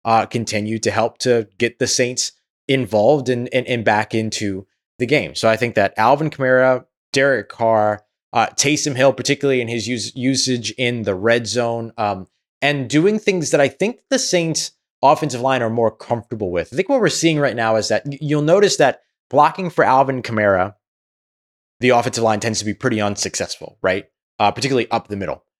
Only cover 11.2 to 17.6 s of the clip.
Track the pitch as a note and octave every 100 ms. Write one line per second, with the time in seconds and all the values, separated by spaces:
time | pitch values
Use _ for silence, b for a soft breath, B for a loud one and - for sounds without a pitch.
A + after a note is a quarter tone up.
11.2 | A2 A#2+ A2 A#2 A#2 A#2 A2+ A2+ G#2 F#2+
12.2 | F#2 _ _ _ C#3 C#3+ B2 D3+ F#3 G#3+
13.2 | G#3+ F#3 D3+ D3+ C#3 - G3+ B3 _ -
14.2 | - F3+ E3 D3+ - - _ _ C3+ D3
15.2 | C3+ A#2+ C3 C3 A2+ A#2 A2+ - - A#2+
16.2 | - A2+ G2 E2+ E2 C3+ F#3+ C#4 F#3 -
17.2 | E3 D3+ C#3 A2+